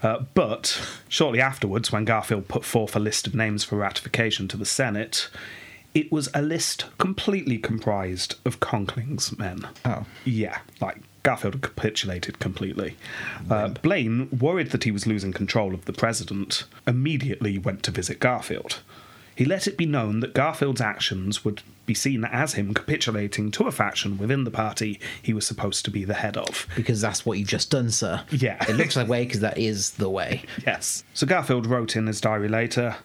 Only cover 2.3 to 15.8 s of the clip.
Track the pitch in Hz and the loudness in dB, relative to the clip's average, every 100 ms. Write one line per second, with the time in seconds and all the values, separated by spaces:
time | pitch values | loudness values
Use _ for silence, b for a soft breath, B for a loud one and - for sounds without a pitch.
2.3 | 107 95 - - 120 110 113 107 - - | -2 0 -4 0 0 2 0 0 0 0
3.3 | 104 110 104 - 104 101 - - - 113 | 0 0 0 0 0 0 -2 -4 0 2
4.3 | 104 95 98 104 - 131 104 113 - - | 0 -4 -4 -4 0 0 0 -2 -4 -4
5.3 | B B B B B B - 151 151 139 | B B B B B B 0 2 0 0
6.3 | 156 147 160 - - - - 185 190 - | 0 0 0 -2 -4 -8 -2 0 0 0
7.3 | 196 143 117 - 110 110 101 95 92 - | 0 2 0 0 0 0 0 0 -2 -4
8.3 | - - - - 113 98 - 120 147 - | -2 -4 -2 -2 0 -2 -4 -6 -4 -4
9.3 | - 101 92 98 - 127 113 101 - - | -4 -6 -6 -12 -6 -4 -2 -6 -6 -2
10.3 | 113 107 - - - 95 - - - - | 0 0 -4 -12 -6 -6 -6 -14 0 0
11.3 | - 110 131 135 - 110 - 98 90 - | 2 -2 -2 -6 -2 -2 -2 -4 -4 -6
12.3 | - - 90 98 - 98 - B B B | -4 -4 -4 -4 -4 -6 -6 B B B
13.3 | B - 110 104 107 160 196 113 113 131 | B 0 0 0 0 2 2 2 0 0
14.3 | 127 135 185 147 120 120 101 98 107 95 | 2 2 2 0 0 0 0 0 0 0
15.3 | 92 98 117 101 92 | -2 0 2 0 -2